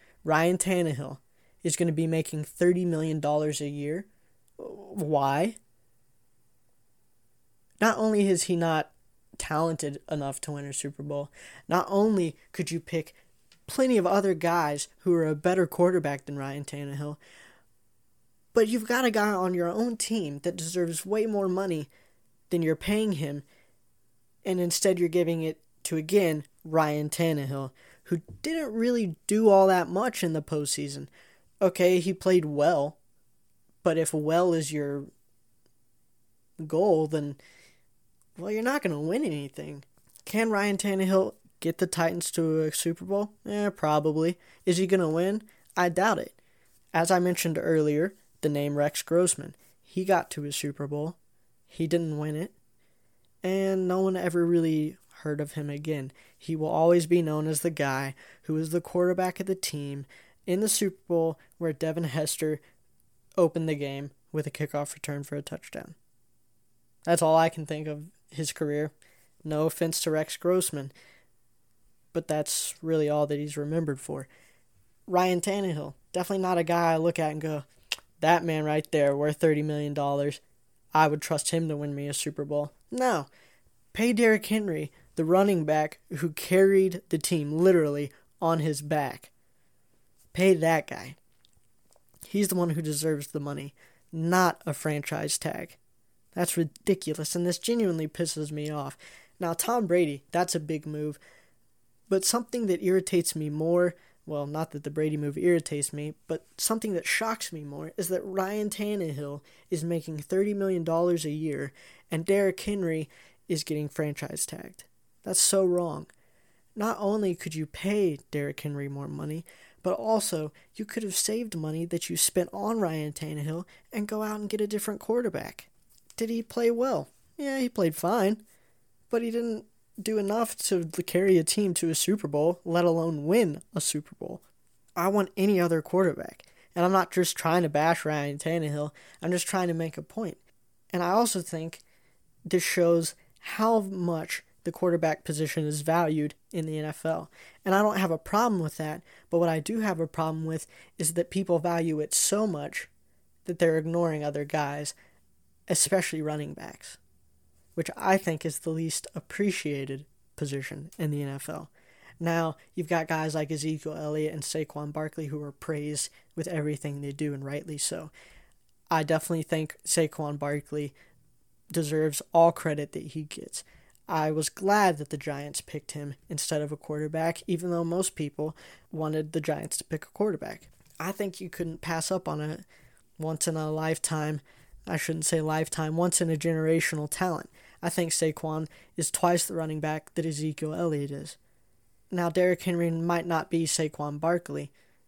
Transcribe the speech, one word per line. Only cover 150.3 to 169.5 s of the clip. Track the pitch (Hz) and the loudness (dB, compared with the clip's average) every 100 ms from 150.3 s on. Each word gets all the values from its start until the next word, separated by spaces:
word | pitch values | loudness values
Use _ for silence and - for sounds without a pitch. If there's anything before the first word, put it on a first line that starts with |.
| 160 160 | -2 -4
with | 160 - - - - | -4 -8 -20 -20 -6
is | - | -2
that | 170 170 | -2 -2
people | 196 185 170 | -2 2 2
value | 170 170 165 151 | 2 0 0 -2
it | 151 | 0
so | - - 208 214 | 0 2 2 0
much | 156 147 - - _ _ _ _ _ - | -2 -6 -10 -12 _ _ _ _ _ -8
that | 170 | 2
they're | 165 160 | 4 4
ignoring | 156 170 170 151 147 | 0 0 0 0 -4
other | 147 | -4
guys, | 147 156 143 147 147 - _ _ _ _ _ _ - | -4 -2 -2 -4 -8 -12 _ _ _ _ _ _ -2
especially | 175 - - - 156 | 0 2 2 0 -4
running | 151 151 147 | -4 -4 -6
backs, | 151 - - - - _ _ _ _ _ _ _ - | -10 -14 -16 -20 -20 _ _ _ _ _ _ _ -6
which | 165 - | -6 -2
I | - 190 | 2 2
think | 180 156 165 | 2 -4 -6
is | - | -6
the | 165 | -4
least | 160 160 - - - | -4 -2 -4 -8 -14
appreciated | - - 202 - 147 139 135 135 - _ _ - | -10 -2 0 0 -4 -4 -6 -10 -12 _ _ -8
position | 143 139 135 151 160 - | -6 -6 -8 -12 -12 -6
in | 156 | -4
the | 147 | -2
N | 139 | -4
F | 139 - | -8 -10
L. | - - _ _ _ - - | -12 -14 _ _ _ -20 -6
Now, | 170 165 160 - _ - | 0 0 0 -4 _ -8
you've | 156 | 0
got | 170 160 | 0 2
guys | 160 156 156 | -2 0 -2
like | 147 | -2
Ezekiel | 156 156 156 156 | -2 -2 -4 -6
Elliott | 156 151 151 151 | -6 -4 -2 -2
and | 156 | -4
Saquon | - 160 151 147 147 | -6 -4 -4 -6 -8
Barkley | 156 156 - 147 | -6 -6 -6 -6
who | 147 | -6
are | 143 | -10
praised | - - 151 147 147 - _ _ - | -10 -6 -4 -4 -4 -6 _ _ -8
with | 160 | -4
everything | 165 147 151 147 143 | -2 -2 -4 -6 -8
they | 143 | -8
do, | 143 151 | -6 -4
and | 139 139 | -4 -6
rightly | 147 - 147 | -8 -8 -6
so. | - - 156 - - - - _ _ _ - | -4 -4 -12 -20 -20 -20 -20 _ _ _ 0
I | 160 | 0
definitely | 151 160 - 165 | 2 0 0 -4
think | 151 | -2